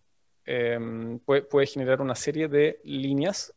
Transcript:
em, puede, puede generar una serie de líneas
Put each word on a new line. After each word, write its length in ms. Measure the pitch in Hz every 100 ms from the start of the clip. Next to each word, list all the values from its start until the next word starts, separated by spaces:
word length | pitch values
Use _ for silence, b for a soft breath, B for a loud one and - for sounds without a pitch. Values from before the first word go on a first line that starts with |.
| _ _ _ _
em, 720 | - 127 120 117 117 113 113 117
puede, 220 | - 139
puede 240 | 139 143 135
generar 360 | 139 127 131
una 120 | 135
serie 340 | 120 - 156 156
de 320 | 143 151 -
líneas 680 | 147 139 139 139 165 196 -